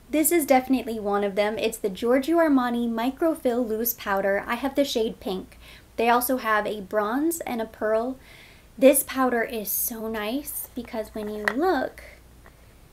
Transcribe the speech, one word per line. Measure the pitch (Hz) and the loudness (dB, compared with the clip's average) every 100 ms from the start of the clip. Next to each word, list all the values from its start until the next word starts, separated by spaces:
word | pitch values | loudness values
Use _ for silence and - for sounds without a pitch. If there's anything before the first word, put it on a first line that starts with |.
| - | -2
This | 302 302 | 2 4
is | 349 277 | 2 4
definitely | 262 262 262 220 220 | 4 4 -2 -2 -4
one | 202 202 | -2 0
of | 202 | 0
them. | 190 208 220 | 0 0 0
It's | 220 - | -4 -2
the | 208 | -6
Giorgio | 190 233 269 262 339 | -2 2 2 4 4
Armani | 320 269 247 240 240 | 6 4 2 0 -2
Microfill | 226 247 262 330 311 254 233 226 | -2 -4 0 0 0 0 0 -2
Loose | 220 233 | -2 -4
Powder. | - 214 196 196 202 - | -4 -2 0 2 0 -2
I | |
have | 233 269 | -4 -2
the | 277 | 0
shade | 277 240 220 185 | 0 0 -2 -4
Pink. | - 190 - - - - - - | -6 -6 -8 -18 -20 -20 -10 0
They | 233 | 2
also | 240 254 254 | 4 2 -2
have | 226 214 202 | 0 0 0
a | 214 | -6
bronze | 185 214 208 254 320 330 | -4 -2 0 0 -2 -2
and | - 240 | -4 -6
a | 220 | -6
pearl. | - 214 220 247 262 - - - - - - | -4 0 0 -2 -8 -16 -20 -20 -20 -20 6
This | 254 294 | 6 6
powder | - 262 254 233 | 2 0 0 0
is | 226 226 202 | -2 -6 -6
so | - - 226 220 | -4 -4 -6 -6
nice | 220 208 269 294 - - - | -4 -4 -4 -6 -10 -10 -12
because | 233 226 214 | -8 -8 -6
when | 220 208 | -8 -6
you | 214 208 | -4 -2
look, | 233 370 285 - - - - - - - - - - - | 0 2 0 -2 -8 -20 -20 -20 -20 -20 -20 -20 -20 -20